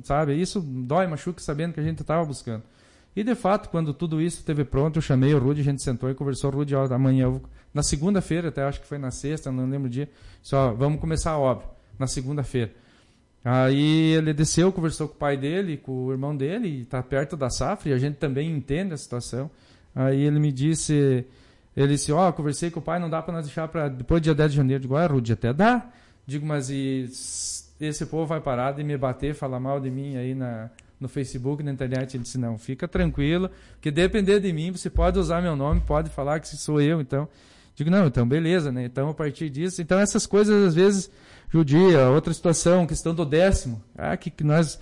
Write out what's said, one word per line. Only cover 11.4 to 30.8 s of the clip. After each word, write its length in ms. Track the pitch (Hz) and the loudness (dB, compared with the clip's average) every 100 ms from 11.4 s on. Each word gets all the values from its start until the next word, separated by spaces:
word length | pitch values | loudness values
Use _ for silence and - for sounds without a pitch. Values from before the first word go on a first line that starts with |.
| 131 110 - - _ - | 0 0 -6 -18 _ -8
na 120 | 131 | -6
segunda-feira." 640 | - 127 147 127 127 113 - _ _ _ _ _ _ | -6 -6 -6 -4 -4 -4 -8 _ _ _ _ _ _
Aí 720 | 120 127 131 139 151 156 160 | 0 2 4 4 4 4 4
ele 180 | 160 156 | 4 2
desceu, 400 | 151 156 - 180 | 0 0 4 4
conversou 340 | 185 165 - 151 | 2 -2 -4 -8
com 80 | |
o 40 | - | -4
pai 180 | 143 139 | -2 0
dele, 400 | 139 175 196 143 | -2 -2 -2 -6
com 300 | - 131 127 | -6 -6 -4
o 40 | |
irmão 220 | 135 143 147 | -4 -4 -2
dele, 440 | 135 202 214 139 | -4 -2 -4 -6
e 40 | |
tá 160 | 120 127 | -8 -8
perto 340 | 123 139 147 165 | -2 -2 -2 -4
da 140 | 131 | -4
safra, 400 | - 135 208 156 | -2 -2 -2 0
e 20 | |
a 60 | 131 | 0
gente 180 | 139 143 | 0 -2
também 340 | 151 131 160 | -4 -2 -2
entende 440 | 156 - 143 196 | -4 -4 -4 -4
a 20 | 151 | -8
situação. 540 | - 123 - 120 151 _ _ _ _ | -8 -10 -6 -8 -8 _ _ _ _
Aí 280 | - 131 139 | -2 0 2
ele 180 | 147 147 | 2 2
me 100 | 151 | 2
disse, 760 | 131 147 156 - 147 139 127 120 - - _ _ - | 0 0 0 0 2 4 2 -2 -14 -20 _ _ 0
ele 160 | 143 | 2
disse, 160 | 143 - | 2 0
"Ó, 220 | 147 185 | 2 2
conversei 380 | 160 147 139 170 | 2 -4 -2 -4
com 100 | 165 | -6
o 20 | |
pai, 160 | 147 170 | -4 -4
não 120 | 170 | -2
dá 100 | 160 | -4
pra 100 | 160 | -4
nós 100 | 165 | -8
deixar 240 | 151 - 160 | -6 -6 -6
pra 200 | 165 147 | -2 -4
depois 320 | 127 123 170 | -4 2 2
do 40 | |
dia 100 | 156 | 4
dez 160 | 147 156 | 4 4
de 60 | 143 | 4
janeiro." 240 | 131 135 | 2 2
Digo, 140 | 131 135 | 0 2
"Ah, 100 | 175 | 2
Rude, 260 | 139 117 | 2 2
até 200 | 113 117 | 0 0
dá." 360 | 139 214 247 240 - _ _ - | 4 4 4 -2 -16 _ _ -10
Digo, 180 | 143 151 | -8 -4
"Mas 240 | 147 131 | -4 -4
e 340 | 139 135 135 127 | -4 -2 -2 -4
s-, 560 | 131 - - - - - - | -10 -12 -10 -10 -10 -14 -10
esse 280 | 151 147 156 | -8 -6 -6
povo 200 | 156 160 | -4 -2
vai 140 | 160 | -4
parar 320 | 151 120 131 | -2 -2 -2
de 100 | 143 | -4
me 140 | 147 147 | -4 -2
bater, 380 | 131 123 139 | -2 -2 -6
falar 260 | 147 139 127 | -6 -6 -6
mal 180 | 131 139 | -4 -4
de 120 | 135 | -4
mim 260 | 127 139 131 | -6 -6 -6
aí 180 | 127 | -6
na, 360 | 131 127 113 113 _ | -6 -6 -8 -12 _